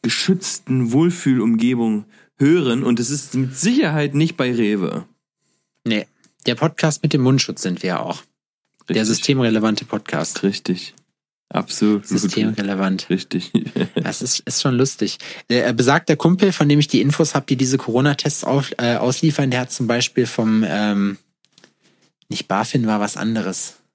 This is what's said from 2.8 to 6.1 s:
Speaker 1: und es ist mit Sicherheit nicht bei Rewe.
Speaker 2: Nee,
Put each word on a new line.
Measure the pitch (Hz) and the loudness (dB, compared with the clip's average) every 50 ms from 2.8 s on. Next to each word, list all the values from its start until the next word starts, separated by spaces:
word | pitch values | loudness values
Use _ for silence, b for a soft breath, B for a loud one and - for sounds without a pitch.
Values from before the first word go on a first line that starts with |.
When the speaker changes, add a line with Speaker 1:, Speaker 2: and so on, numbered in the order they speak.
| 147 | 0
Speaker 1:
und | 123 120 113 | 0 0 0
es | 120 117 | 0 -4
ist | 143 143 - - - | -4 -6 -8 -4 -4
mit | 135 135 131 135 | -2 -2 -2 -4
Sicherheit | - - 220 247 277 294 160 151 156 147 143 139 | -2 0 2 2 2 2 2 2 0 0 0 2
nicht | 147 160 160 - | 2 0 0 0
bei | - 135 123 120 | -2 -2 0 2
Rewe. | 117 113 104 104 101 90 73 - - - _ _ _ _ _ _ _ _ _ _ _ _ _ _ _ _ | 2 2 2 2 0 -2 -4 -4 -6 -10 _ _ _ _ _ _ _ _ _ _ _ _ _ _ _ _
Speaker 2:
Nee, | 113 110 104 - _ | -2 -2 -2 -4 _